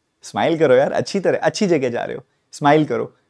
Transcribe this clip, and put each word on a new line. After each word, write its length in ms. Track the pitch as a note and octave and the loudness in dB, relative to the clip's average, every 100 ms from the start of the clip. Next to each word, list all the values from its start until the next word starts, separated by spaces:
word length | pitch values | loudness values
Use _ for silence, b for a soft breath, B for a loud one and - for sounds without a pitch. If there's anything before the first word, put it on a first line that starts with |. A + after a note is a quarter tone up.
| _ _ | _ _
स्माइल 340 | - G#2+ A#2+ E3 | -12 -4 -2 0
करो 160 | D#3 B2+ | 2 4
यार, 160 | D3+ | 2
अच्छी 280 | - A#2+ G3 | -2 -4 -4
तरह, 180 | F3+ C3 | -2 -2
अच्छी 300 | D#3+ - G3+ | -2 -2 0
जगह 220 | E3 B2+ | 0 -2
जा 140 | A#2 | -6
रहे 120 | G2 A#2+ | -8 -10
हो, 80 | - _ _ | -16 _ _
स्माइल 320 | - D3 D3+ D3 | 0 4 4 2
करो, 280 | A#2 B2 _ _ | -2 -6 _ _